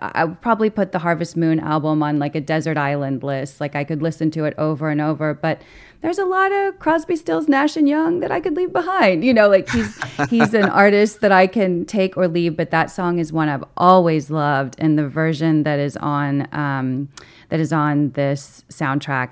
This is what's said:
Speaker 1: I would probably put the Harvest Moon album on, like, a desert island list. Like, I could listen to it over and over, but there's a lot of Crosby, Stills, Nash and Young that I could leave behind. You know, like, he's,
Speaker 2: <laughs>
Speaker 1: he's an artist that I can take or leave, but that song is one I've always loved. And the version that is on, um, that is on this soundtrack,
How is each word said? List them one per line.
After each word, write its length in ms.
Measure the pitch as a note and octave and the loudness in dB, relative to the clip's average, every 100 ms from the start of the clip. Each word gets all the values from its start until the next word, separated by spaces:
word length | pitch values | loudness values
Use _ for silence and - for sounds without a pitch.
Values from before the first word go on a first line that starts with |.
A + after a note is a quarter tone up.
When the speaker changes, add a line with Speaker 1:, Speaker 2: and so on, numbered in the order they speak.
Speaker 1:
I 240 | - - E3 | -6 -2 -2
would 160 | F3+ | -2
probably 300 | A#3+ A3 G#3+ | -2 0 0
put 200 | G#3+ F#3+ | 0 -2
the 80 | F3+ | -2
Harvest 380 | E3+ E3 E3+ E3+ | -2 -2 -2 0
Moon 220 | E3 D#3+ | 2 0
album 420 | - D#3 D3+ D#3 | 0 0 0 0
on, 160 | D3 D3 | 0 0
like, 180 | D3 D#3+ | -2 -4
a 60 | |
desert 360 | D#3 D#3 D#3 D3+ | -2 -2 -2 -2
island 440 | C#3+ C#3+ C3+ C3 | -2 -2 -4 -4
list. 400 | C#3 C3+ C#3 - | -4 -4 -6 -8
Like, 140 | D3 C#3+ | -6 -4
I 80 | |
could 180 | C#3+ D#3 | -4 -4
listen 300 | D#3+ D#3+ D#3+ | -4 -2 -2
to 140 | D#3+ D3+ | -2 -4
it 100 | - | -2
over 320 | D#3 D3+ D#3 | -2 -2 -2
and 100 | D3+ | -2
over, 360 | D3+ D3 D#3 C#3+ | -2 -2 -4 -2
but 260 | D#3+ - - - - _ | -4 -4 -8 -20 -20 _
there's 180 | D#4+ F4+ | -4 -2
a 60 | F#4 | -2
lot 260 | F#4 G4 | 0 0
of 260 | G4+ G4 F#4+ | 0 -2 -2
Crosby, 360 | D#4 D#4+ D#4+ E4 | 0 0 0 -4
Stills, 320 | - E4 D#4 | -2 -2 0
Nash 280 | C#4 D4+ D#4+ | 2 0 2
and 140 | C#4+ | 2
Young 300 | D4+ D#4+ F4 | 2 0 -2
that 120 | - | -2
I 80 | - | -2
could 160 | F4 D#4 | -2 -2
leave 160 | F4+ | -2
behind. 520 | F#4 E4 F#4+ G#3+ E3+ | -2 -2 2 2 4
You 100 | A#3+ | 4
know, 160 | A#3 G#3 | 4 6
like, 180 | F#3+ - | 4 2
he's, 300 | A#3 G#3 - - | -2 -4 -8 -10
Speaker 2:
<laughs> 160 | - C#3 | -4 0
Speaker 1:
he's 240 | A#3 A3 | 2 4
an 160 | A3 G3 | 4 2
artist 520 | - G3+ G3+ G#3+ - | 4 6 6 2 2
that 100 | G#3 | 4
I 160 | F#3+ F#3+ | 6 4
can 380 | A3+ F#3+ F3 G3 | 2 0 0 -2
take 320 | A3 F#3+ - | -2 -2 0
or 100 | F3+ | 0
leave, 280 | E3+ E3+ D#3+ | 0 -2 -2
but 160 | D#3 | 0
that 200 | E3 - | 0 0
song 280 | - F3+ F3 | -2 -2 0
is 140 | D3+ | -2
one 160 | D#3+ D3+ | 0 0
I've 140 | C#3 - - | -2 -6 2
always 520 | F3+ F#3 E3+ D#3+ C#3+ | 6 6 4 0 -2
loved. 460 | D#3 D3 C#3 C3 - | -2 0 0 -2 -2
And 200 | D#3+ D#3 | 0 0
the 100 | C#3+ | 0
version 560 | C#3+ D#3+ D3 E3 D#3 | -2 -2 0 0 2
that 160 | D3+ C#3+ | 0 0
is 180 | C#3+ - | -2 -4
on, 500 | D3 C#3+ C#3+ C#3 - | -4 -2 -2 -2 -4
um, 560 | - C#3+ C3+ C3 B2+ C#3 - - - - | -4 -4 -4 -4 -4 -8 -12 -20 -20 -6
that 100 | D#3+ | -4
is 140 | D3+ | 0
on 380 | D#3+ D3 D3 C#3+ | 0 2 2 0
this 520 | C3 C#3 C#3+ - - - | 0 -2 -4 -8 -20 -18
soundtrack, 640 | - C#3+ C#3 - C3+ B2 | -6 -4 -4 -4 -4 -4